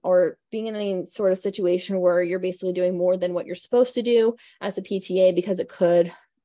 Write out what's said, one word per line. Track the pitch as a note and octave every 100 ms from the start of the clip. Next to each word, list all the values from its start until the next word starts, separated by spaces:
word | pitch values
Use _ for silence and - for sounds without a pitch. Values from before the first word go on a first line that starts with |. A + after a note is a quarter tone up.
or | F3+ F#3 E3 - _
being | A3 A3
in |
any | G#3+ G3+ F#3
sort | F3 - G3
of | F#3
situation | G3+ G3 F3+ F3+ F#3 F#3+
where | F3+ F3
you're | F3 F#3
basically | F#3 F#3 F#3
doing | F3+ F3+ F3+
more | F3+ F#3
than | F3+
what | F3 -
you're |
supposed | - - B3 B3+
to | B3+
do | A#3 A#3 A3+ A3+ _ _
as | G3+ F#3+
a |
P | F#3+ G3
T | - F#3
A, | F#3
because | F3+ F#3+ F#3
it | -
could | - F3 F3 E3+ - _ _